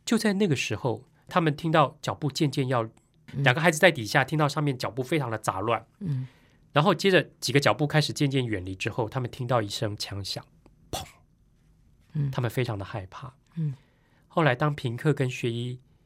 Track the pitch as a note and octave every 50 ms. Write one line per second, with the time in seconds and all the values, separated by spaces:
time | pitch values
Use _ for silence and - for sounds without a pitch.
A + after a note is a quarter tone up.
0 | _ - E4+ D#4+ - A3 G3 F#3+ G#3+ F#3 C#3+ B2 - - A2 G#2 - C3 A2 -
1 | - _ _ _ _ - - F3+ E3+ D#3 D3 D#3 - E3 D#3+ E3 C#3+ B2 - _
2 | - - G#2 - - C#3 - - D#3+ C#3 B2+ D3+ C3+ B2+ C3 A#2+ A2+ A2+ - _
3 | _ _ _ _ _ - - C#3 C#3 C3+ B2 D#3 D#3 F3 E3 D#3 G3 F3+ D#3+ -
4 | A2 G2+ - - D3 - D#3 D3+ D#3 C#3 C#3+ D#3+ D3 D3 C3+ - - G2+ - -
5 | B2+ - E3+ D#3+ C3+ A#2 A2+ G#2+ - - G2 F#2+ G2+ A#2 A#2 G#2+ - _ _ -
6 | G3+ F3 C#3 B2+ C3 B2+ - _ _ _ _ _ _ _ - C#3+ D3+ F3+ F3 -
7 | - G3 F#3 E3 C3+ - - _ - - A2+ C#3+ C#3 A2+ G#2 - D#3 C#3+ - D3+
8 | D3 - D#3+ - D3+ C#3 C3 C3+ B2+ A2+ G#2+ F#2+ F#2 F#2 F#2+ F#2 - A#2 G#2+ -
9 | A#2 G#2 - C3 B2 A#2 - - B2+ A#2+ C3 A#2+ G#2+ G2+ - - A#2 G#2+ G2+ G#2
10 | - - G2+ G2+ F#2+ - - - - _ _ _ - - _ _ _ _ - -
11 | - - - _ _ _ _ _ _ _ _ _ _ _ _ _ _ _ _ _
12 | _ _ - D#3 C#3+ C#3 C3 - A#2+ A#2 - C3 B2+ A2+ A2+ G2+ G2 - - A2
13 | F#2+ F#2 - - - B2+ - _ _ _ - E3 D#3+ D3+ C3 - _ _ _ _
14 | _ _ _ _ _ _ - F3+ D#3+ D3 B2 - D3+ D3+ D3 - - B2 A2+ A#2+
15 | - D#3 C#3 C#3+ C3+ B2+ B2+ - - A#2+ A#2 A#2 A#2+ B2 B2+ B2+ - _ _ _
16 | _